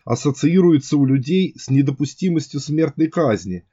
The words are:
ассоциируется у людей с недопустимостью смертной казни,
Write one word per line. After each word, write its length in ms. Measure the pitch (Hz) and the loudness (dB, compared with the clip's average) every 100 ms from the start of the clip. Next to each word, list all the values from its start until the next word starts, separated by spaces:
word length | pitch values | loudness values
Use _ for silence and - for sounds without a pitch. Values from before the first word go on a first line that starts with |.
| - | -6
ассоциируется 880 | 117 147 135 151 180 175 156 - 147 | -4 -2 0 2 4 4 4 2 0
у 80 | |
людей 500 | 135 135 127 185 185 - | 2 2 0 0 0 -4
с 120 | - | -2
недопустимостью 920 | 135 139 135 143 - 185 165 - 143 | 0 2 0 -6 -4 -2 -2 -4 -8
смертной 460 | 139 151 156 - 160 | -6 -2 -2 0 -2
казни, 580 | 180 139 104 90 90 - | 0 0 -2 -4 -10 -12